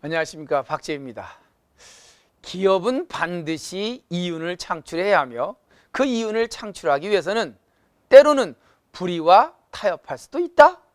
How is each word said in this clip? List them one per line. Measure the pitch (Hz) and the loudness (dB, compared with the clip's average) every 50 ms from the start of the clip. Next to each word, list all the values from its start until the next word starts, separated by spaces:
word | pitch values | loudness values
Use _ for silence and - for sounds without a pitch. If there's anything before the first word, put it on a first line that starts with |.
| - | -8
안녕하십니까, | 147 165 165 156 151 - 156 156 135 151 139 131 | -6 -4 -4 -6 -6 -10 -18 -6 -4 -4 -4 -2
박재입니다. | - 151 147 - - 156 143 139 131 110 107 95 90 - _ _ _ _ _ _ _ _ _ - - - - _ _ _ _ _ _ _ _ | -4 -10 -10 -8 -10 -10 -10 -10 -14 -16 -16 -18 -18 -20 _ _ _ _ _ _ _ _ _ -20 -20 -20 -20 _ _ _ _ _ _ _ _
기업은 | _ - - 180 190 196 190 190 170 226 254 269 349 | _ -14 -8 -2 0 2 2 2 0 -2 -4 -4 -6
반드시 | _ - - 175 165 180 175 160 151 160 151 - - 180 185 208 220 247 254 _ _ | _ -6 -6 -4 -4 -4 -8 -6 -8 -8 -8 -10 -12 -10 -8 -6 -8 -8 -10 _ _
이윤을 | 170 175 180 175 170 160 160 175 180 | -8 -6 -6 -6 -8 -8 -8 -8 -10
창출해야 | 175 - - 180 160 - - - 165 185 202 202 170 | -10 -8 -10 -10 -10 -8 -10 -6 -4 0 2 2 0
하며 | 143 127 117 120 131 175 - _ _ _ _ _ _ _ | 0 -2 -6 -8 -8 -8 -8 _ _ _ _ _ _ _
그 | - - 269 | -4 -2 -2
이윤을 | 277 247 226 226 214 214 226 226 | -2 -2 -4 -4 -4 -4 -4 -4
창출하기 | 226 - - - 214 185 - - 160 143 139 156 202 | -4 -6 -14 -14 -16 -16 -6 -2 -2 -2 -2 -2 -2
위해서는 | 208 190 147 170 202 226 214 147 107 _ _ _ _ _ _ _ _ _ _ _ | -2 -2 -2 -2 -4 -4 -4 -6 -10 _ _ _ _ _ _ _ _ _ _ _
때로는 | 254 269 294 302 294 269 240 170 120 _ _ _ _ _ _ _ _ | 10 10 10 10 4 2 0 -4 -6 _ _ _ _ _ _ _ _
불의와 | - 185 180 175 170 156 165 180 208 269 320 - _ _ _ | -8 -8 -6 -6 -2 4 6 6 6 6 2 -4 _ _ _
타협할 | - - - 202 170 156 _ - 139 | -18 -6 -4 -4 -4 -4 _ -14 -14
수도 | 123 - _ - 320 | -14 -14 _ -6 -6
있다? | 349 339 _ - 294 330 370 - _ _ | -6 -6 _ 6 6 6 6 0 _ _